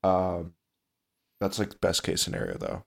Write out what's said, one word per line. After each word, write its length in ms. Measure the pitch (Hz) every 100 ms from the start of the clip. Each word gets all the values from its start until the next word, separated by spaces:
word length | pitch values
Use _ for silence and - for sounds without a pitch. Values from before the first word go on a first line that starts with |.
Um, 520 | 95 92 92 87 85 85 _ _ _ _ _ _ _ _
that's, 180 | 98 -
like, 220 | 101 -
best 220 | - -
case 180 | - -
scenario, 380 | - - 50 -
though. 260 | - -